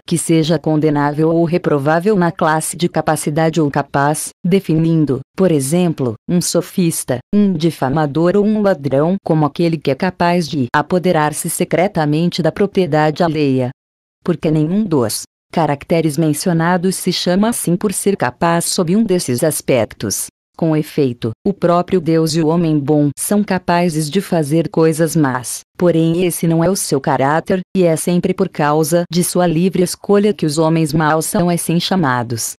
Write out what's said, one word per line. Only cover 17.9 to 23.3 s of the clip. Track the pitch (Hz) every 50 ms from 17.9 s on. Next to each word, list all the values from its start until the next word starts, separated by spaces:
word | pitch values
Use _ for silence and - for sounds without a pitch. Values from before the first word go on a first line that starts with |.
| 185
ser | - - 196 196
capaz | - 143 123 - _ 170 170 170 170 170
sob | - - - 185 156 185
um | 220 233
desses | 185 185 175 - - 123 120 170
aspectos. | 156 147 - - - 139 120 107 - - - - 101 95 - - - - _ _ _ _
Com | - 170 160 156
efeito, | 151 151 - - - 143 131 120 - - 117 110 - -
o | 202 190
próprio | - - 170 170 175 175 - 190 185
Deus | 156 156 160 160 160 160 147
e | 170
o | 160
homem | 151 165 175 175 160 156
bom | 151 135 131 156 147 147 147 139
são | - - -